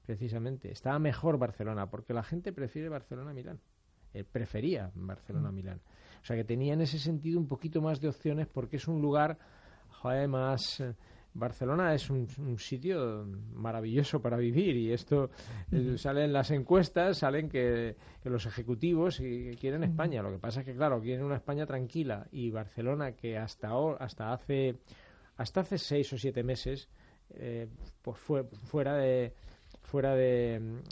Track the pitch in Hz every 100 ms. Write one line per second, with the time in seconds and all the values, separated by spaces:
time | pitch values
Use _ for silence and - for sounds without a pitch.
0 | - 107 120 113 120 131 92 - 127 147
1 | 156 113 165 143 120 - 107 107 98 107
2 | - 120 107 165 190 180 127 151 160 147
3 | - 127 139 135 147 160 _ _ _ _
4 | - 101 98 123 107 104 139 131 95 98
5 | 92 95 - 104 101 95 95 92 - -
6 | - - - 117 110 117 139 156 156 156
7 | 143 160 160 170 147 139 160 156 156 147
8 | 151 - 156 151 156 - 120 143 151 160
9 | 147 143 151 160 - - - - - -
10 | 123 131 143 131 131 131 - - 127 113
11 | - - - - 120 - 127 160 180 151
12 | - 135 117 - 143 117 - 131 160 180
13 | 123 107 104 98 110 113 113 113 113 123
14 | 139 143 120 117 120 127 196 123 110 117
15 | - 147 131 - - 110 - 160 127 120
16 | 143 143 147 143 131 147 127 185 165 -
17 | 185 170 139 143 156 135 123 117 117 107
18 | - - 127 120 110 113 117 120 170 165
19 | 180 - 127 120 123 120 131 147 175 160
20 | 156 127 101 95 113 117 131 123 151 123
21 | 113 127 139 139 - 143 151 135 123 165
22 | 143 104 - 143 120 110 107 - 120 147
23 | 139 113 117 110 110 - 107 120 156 147
24 | 120 - 110 123 - 139 135 123 - -
25 | - - - - 117 - 185 196 - 147
26 | 139 127 135 123 120 127 127 135 - -
27 | - - - - 123 117 113 117 - -
28 | - 110 - 143 123 - - 151 135 143
29 | 135 127 120 - - - - - - 143
30 | 139 131 127 123 120 113 110 117 -